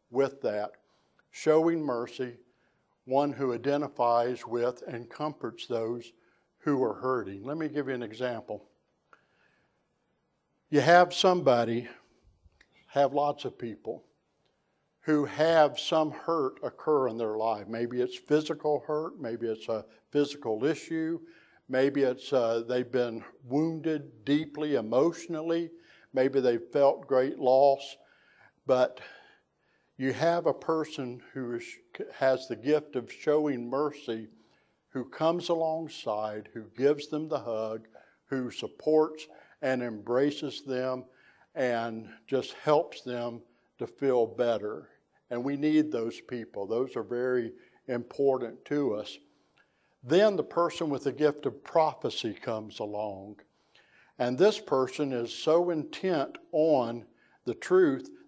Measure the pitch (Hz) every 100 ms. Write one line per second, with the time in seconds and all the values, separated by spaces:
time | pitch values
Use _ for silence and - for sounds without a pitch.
0 | _ 120 139 - 117 104 104 - _ _
1 | _ _ _ - 156 156 165 170 147 120
2 | 120 - 127 120 _ _ _ _ _ _
3 | - 135 143 127 135 120 127 143 147 -
4 | 120 120 120 123 123 120 120 123 - 117
5 | 120 - 151 147 117 110 - 117 113 120
6 | - _ _ _ _ _ - 139 123 92
7 | 127 127 98 98 113 156 156 143 131 127
8 | 113 110 127 117 - 104 - _ _ _
9 | _ - _ _ _ _ _ _ _ _
10 | _ _ _ _ _ _ - 147 131 175
11 | 175 - 190 180 139 120 113 117 117 -
12 | _ _ _ _ _ _ _ _ _ 139
13 | 139 143 147 143 127 - 117 104 - -
14 | _ _ _ _ _ _ _ _ _ _
15 | - 151 139 110 160 165 151 131 - 160
16 | 151 131 - 165 131 - 127 - - 147
17 | 127 113 110 107 110 107 101 117 120 123
18 | 123 - - 151 151 151 151 147 - 151
19 | 160 202 127 113 113 110 - 110 - _
20 | _ 147 143 - 117 110 135 156 - 160
21 | 160 165 - - _ _ - 127 139 139
22 | 135 127 - 135 117 117 117 127 120 127
23 | 120 113 - - 120 139 160 160 151 156
24 | 135 - - 147 160 - 151 135 107 120
25 | 165 165 - 160 165 165 170 - _ -
26 | _ 131 131 135 123 117 117 143 143 -
27 | - 131 131 - 131 131 139 139 - -
28 | _ _ _ _ - _ - 127 123 -
29 | - - - _ _ _ _ _ _ -
30 | 131 110 165 170 160 131 - 160 147 -
31 | 127 123 - 135 123 120 - - _ -
32 | - - 135 127 - 113 123 151 151 131
33 | 135 - - 151 151 127 120 135 151 147
34 | - 113 110 _ _ _ _ _ _ 127
35 | 123 - 160 175 170 170 160 160 156 -
36 | 120 107 107 107 107 120 110 - 135 147
37 | 147 151 156 147 113 110 110 113 113 -
38 | _ _ - 135 123 - 107 - - 156
39 | 156 156 - - - - 139 131 120 107
40 | 104 123 143 143 147 - 139 127 131 127
41 | 123 _ _ _ _ 165 127 117 117 113
42 | 110 - - 135 131 - - 151 170 -
43 | 127 120 120 117 - _ _ - 117 -
44 | 139 123 113 117 120 113 104 107 - _
45 | _ _ - 120 131 143 151 151 151 127
46 | 113 - - 123 110 101 98 113 131 123
47 | 101 120 127 127 113 - - _ - 123
48 | 120 - 139 131 117 - - 147 139 107
49 | 104 - _ _ _ _ _ _ _ _
50 | 123 170 214 190 - - 170 - 160 139
51 | 139 123 151 147 143 139 - 170 156 135
52 | 127 - 113 101 - 110 110 - 107 104
53 | 107 95 98 104 - _ _ _ _ _
54 | _ - 123 127 127 - - 135 127 -
55 | 143 123 117 - - 165 175 160 147 -
56 | 190 160 135 - - 156 160 143 117 117
57 | - _ _ _ - 113 - 185 170 135
58 | - -